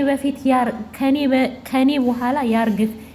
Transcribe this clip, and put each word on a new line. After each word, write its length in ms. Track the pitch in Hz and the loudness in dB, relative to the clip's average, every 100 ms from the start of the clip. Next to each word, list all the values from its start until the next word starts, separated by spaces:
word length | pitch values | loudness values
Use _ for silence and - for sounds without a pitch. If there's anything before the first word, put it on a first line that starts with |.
በፊት 360 | 277 277 285 277 | 0 0 -2 -2
ያር-፣ 300 | 262 254 240 220 214 | 0 2 0 -4 -10
ከኔ 240 | - 269 294 | -4 0 2
በ-፣ 220 | 277 262 254 - | 2 2 0 -4
ከኔ 260 | - 262 269 285 | -4 2 2 2
በኋላ 400 | 247 240 240 294 247 | 0 0 -2 0 0
ያርግህ፣ 440 | 226 226 196 220 - - | 0 2 0 -2 -4 -14